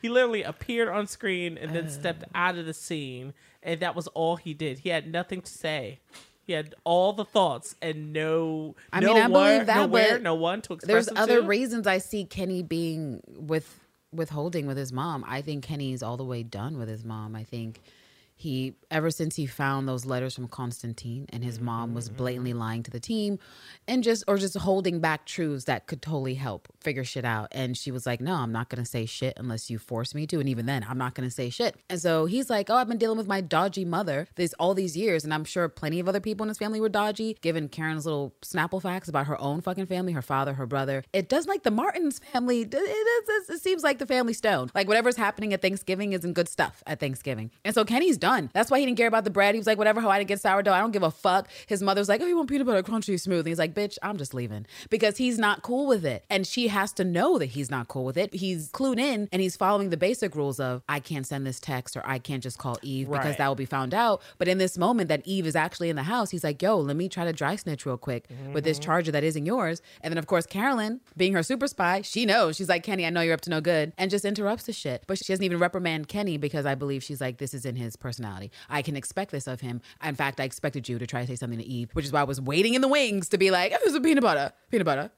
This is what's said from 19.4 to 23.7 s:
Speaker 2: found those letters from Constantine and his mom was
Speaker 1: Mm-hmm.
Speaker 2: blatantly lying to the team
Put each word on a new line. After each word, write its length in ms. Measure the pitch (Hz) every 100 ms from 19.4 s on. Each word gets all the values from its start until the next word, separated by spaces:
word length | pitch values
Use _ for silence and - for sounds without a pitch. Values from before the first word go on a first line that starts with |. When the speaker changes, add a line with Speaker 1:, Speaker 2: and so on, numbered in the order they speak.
| 139
Speaker 2:
found 420 | - 139 135 135
those 180 | 127 123
letters 260 | 127 131 127
from 100 | 123
Constantine 800 | - 123 120 120 113 120 120 139
and 120 | 120
his 160 | 120 113
mom 320 | 120 117 117
was 140 | 117 113
Speaker 1:
Mm-hmm. 80 | 123
Speaker 2:
blatantly 340 | 123 123 123
lying 320 | 120 113 113
to 60 | 117
the 100 | 120
team 400 | - 226 208 185 - - -